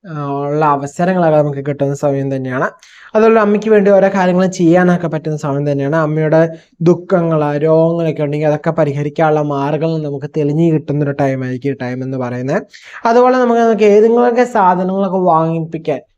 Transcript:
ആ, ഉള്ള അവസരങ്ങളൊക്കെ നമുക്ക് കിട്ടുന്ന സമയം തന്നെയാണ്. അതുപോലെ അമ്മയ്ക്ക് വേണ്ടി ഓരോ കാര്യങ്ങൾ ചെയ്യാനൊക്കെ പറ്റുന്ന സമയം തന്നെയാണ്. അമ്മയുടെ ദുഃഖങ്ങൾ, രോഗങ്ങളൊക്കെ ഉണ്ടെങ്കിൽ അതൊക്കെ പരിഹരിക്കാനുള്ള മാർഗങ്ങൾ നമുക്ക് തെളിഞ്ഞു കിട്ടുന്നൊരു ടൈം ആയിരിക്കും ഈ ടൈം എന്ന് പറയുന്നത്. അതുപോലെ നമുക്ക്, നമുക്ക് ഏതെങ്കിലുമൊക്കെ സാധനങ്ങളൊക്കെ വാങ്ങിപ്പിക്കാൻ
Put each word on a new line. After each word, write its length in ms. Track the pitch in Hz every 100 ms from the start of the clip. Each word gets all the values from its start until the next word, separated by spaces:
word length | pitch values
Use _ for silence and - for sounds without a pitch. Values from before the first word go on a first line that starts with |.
| 190
ആ, 40 | 156 143 139 143
ഉള്ള 160 | 147 156 147
അവസരങ്ങളൊക്കെ 600 | 139 - 175 185 165 151
നമുക്ക് 220 | 147 139 139
കിട്ടുന്ന 260 | 143 139 139
സമയം 320 | 147 139 135 135
തന്നെയാണ്. 340 | 131 127 185 - - - - 220
അതുപോലെ 240 | 220 226 202
അമ്മയ്ക്ക് 240 | 208 214 214
വേണ്ടി 160 | 196 196
ഓരോ 120 | 196 196
കാര്യങ്ങൾ 280 | 185 180 185 185
ചെയ്യാനൊക്കെ 480 | 170 175 180 175 165
പറ്റുന്ന 240 | 160 156 151 147
സമയം 260 | 139 147
തന്നെയാണ്. 240 | 143 139 160 156
അമ്മയുടെ 360 | 156 156 160 165 165 _ _ 165
ദുഃഖങ്ങൾ, 680 | 170 175 185 165 160 147 147 156
രോഗങ്ങളൊക്കെ 560 | 160 165 170 165 151
ഉണ്ടെങ്കിൽ 240 | 147 147 151
അതൊക്കെ 240 | 147 165 160
പരിഹരിക്കാനുള്ള 600 | 147 139 147 147 160 151 147
മാർഗങ്ങൾ 480 | 139 139 151 165 160 151
നമുക്ക് 220 | 143 143 156
തെളിഞ്ഞു 280 | 147 147 170
കിട്ടുന്നൊരു 420 | 156 160 143 143 143
ടൈം 240 | 139 131 127
ആയിരിക്കും 260 | 127 139 131
ഈ 20 |
ടൈം 200 | 123 127
എന്ന് 140 | 131 131 120
പറയുന്നത്. 340 | 123 127 170 - - - - 233
അതുപോലെ 320 | 233 247 254
നമുക്ക്, 180 | 247 233 233
നമുക്ക് 160 | 214
ഏതെങ്കിലുമൊക്കെ 640 | 208 202 220 233 247 240 240 226
സാധനങ്ങളൊക്കെ 640 | 185 180 185 190 196 185 180
വാങ്ങിപ്പിക്കാൻ 680 | 160 165 165 160 165 160 131 -